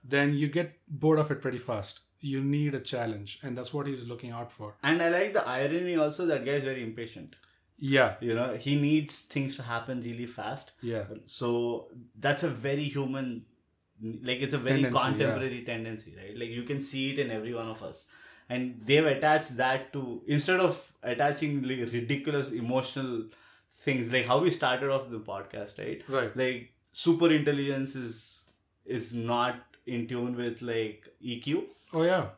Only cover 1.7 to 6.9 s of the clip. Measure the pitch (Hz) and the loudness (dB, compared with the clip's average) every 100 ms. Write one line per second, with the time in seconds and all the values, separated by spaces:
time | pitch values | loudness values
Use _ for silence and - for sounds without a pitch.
1.7 | 110 101 - _ _ 143 135 139 147 147 | -4 -4 -10 _ _ -4 0 2 2 2
2.7 | 135 - 127 113 104 101 - 139 120 120 | 0 -4 -2 -2 -4 -10 -10 -8 -6 -4
3.7 | 147 139 131 120 120 120 117 123 - 104 | -4 -4 -6 -8 -10 -10 -10 -10 -12 -14
4.7 | - 143 165 170 175 208 202 123 127 143 | 0 2 4 4 4 2 2 0 0 0
5.7 | 170 180 165 151 151 175 143 135 143 135 | 0 0 2 2 2 0 0 2 0 0
6.7 | 131 113 | -4 -6